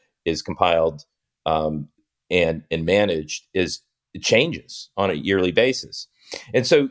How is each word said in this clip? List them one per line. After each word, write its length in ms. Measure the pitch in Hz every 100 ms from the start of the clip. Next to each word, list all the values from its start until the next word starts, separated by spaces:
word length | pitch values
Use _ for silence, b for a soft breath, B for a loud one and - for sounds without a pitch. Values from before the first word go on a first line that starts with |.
| _ _ 82
is 160 | 82
compiled, 640 | - 80 90 82 82 73 - _ _ _ 78
um, 420 | 78 78 76 73 _ _ _ -
and, 320 | 90 82 80 -
and 120 | 82
managed 640 | 80 101 104 82 76 - _
is, 280 | 95 87 - _ _ _
it 80 | 95
changes 720 | - 113 165 87 - - - -
on 140 | 98
a 40 |
yearly 380 | 76 92 98 92
basis. 560 | 85 131 - - - - B B B B
And 140 | 123 120
so 220 | 156 135